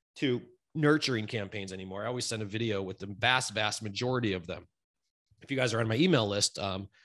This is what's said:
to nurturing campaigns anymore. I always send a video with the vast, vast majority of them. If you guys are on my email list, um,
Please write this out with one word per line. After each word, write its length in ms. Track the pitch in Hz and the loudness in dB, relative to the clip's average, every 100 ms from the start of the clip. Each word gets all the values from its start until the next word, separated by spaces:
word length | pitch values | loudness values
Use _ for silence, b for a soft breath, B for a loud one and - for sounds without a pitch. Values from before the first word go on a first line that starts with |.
| _ - | _ -2
to 240 | 143 123 - _ _ 165 | 0 0 -4 _ _ 2
nurturing 500 | 147 151 139 120 107 | 4 4 2 -2 -2
campaigns 460 | 117 98 107 95 | -4 -4 -6 -8
anymore. 320 | 95 95 95 | -8 -8 -6
I 40 | 110 | -4
always 180 | 123 120 | -4 -4
send 160 | 113 | -4
a 40 | 104 | -4
video 360 | 110 117 101 | -2 0 0
with 180 | 95 95 | -2 -6
the 80 | 98 | -10
vast, 460 | 98 120 127 - | 0 2 4 2
vast 280 | 104 107 - | -2 -2 -2
majority 520 | 110 98 123 127 113 | -6 -4 0 0 0
of 120 | 92 82 | -2 -4
them. 220 | 85 87 _ _ _ _ _ _ _ | -10 -12 _ _ _ _ _ _ _
If 100 | - | -6
you 60 | 135 | 0
guys 160 | 123 | 2
are 60 | 113 | 2
on 80 | 113 | 2
my 80 | 113 | 4
email 320 | 185 147 104 | 4 4 4
list, 320 | 101 - - | 2 0 0
um, 300 | 98 95 98 b | -4 -4 -8 b